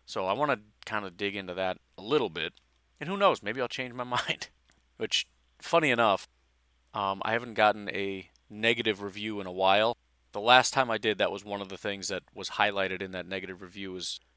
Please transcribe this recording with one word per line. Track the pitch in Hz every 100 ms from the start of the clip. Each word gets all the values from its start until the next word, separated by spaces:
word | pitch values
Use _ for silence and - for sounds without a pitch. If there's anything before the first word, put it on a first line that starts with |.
| -
So | 110 95
I |
wanna | 107 147 120 104 _ -
kinda | 110 98
dig | 87 101 101
into | 92 87
that | 95 90 _ -
a |
little | 101 147 107
bit. | 80 80 - _ _ _ -
And | 147
who | 196
knows, | 196 120
maybe | 104 123
I'll | 120
change | - 127
my | 123
<laughs> | 123
mind. | 123 - - - _ _ _ _ -
Which, | - - - _ _ _
funny | - 165 156
enough, | 120 113 95 - _ _ _ _ _ _
um, | 110 98 98 -
I |
haven't | 113 120 110
gotten | 107 104 101
a | 95 98 95 - _ -
negative | 104 113 117 110 98
review | 101 101 107 104
in | 95
a |
while. | 92 95 98 113 120 _ _ _
The | 107
last | 110 127 127
time | 139 127
I | 110
did, | 110 98
that | 95
was | 95
one | 101 101
of | 95
the | 95
things | 104 98 92
that | 92 -
was | - 95
highlighted | - 104 101 95 92
in | 95
that | 92 87
negative | 95 92 92
review | 92 92 98 92
is | 85 - _